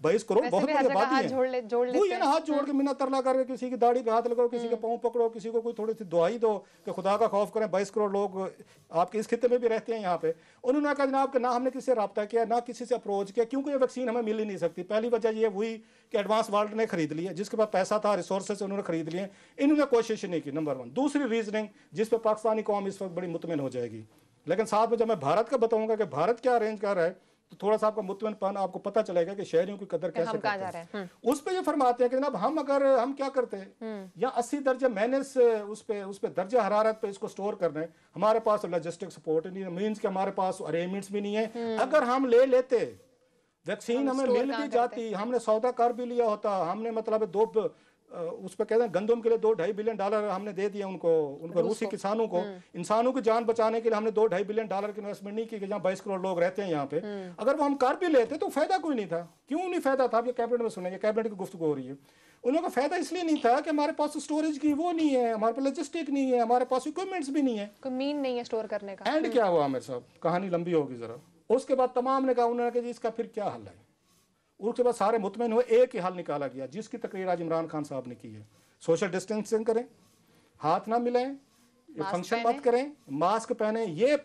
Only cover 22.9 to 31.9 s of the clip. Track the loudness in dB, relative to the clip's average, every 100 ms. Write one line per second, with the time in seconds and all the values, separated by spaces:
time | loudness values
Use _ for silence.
22.9 | -6 -8 -6 -6 -4 -4 -4 -4 -4 -6
23.9 | -8 -16 _ _ _ -2 0 2 2 4
24.9 | 2 2 2 2 2 2 2 2 2 0
25.9 | 0 -2 0 0 0 2 2 2 -2 -2
26.9 | 0 0 -2 _ _ _ -6 0 2 2
27.9 | 0 -4 -6 -6 -4 -4 -2 -4 -4 -4
28.9 | -2 0 0 0 -2 0 2 2 -2 -6
29.9 | -4 -4 -2 -2 -2 -2 -4 -6 -10 -10
30.9 | -10 -12 -6 -2 -2 -2 -4 -2 2 4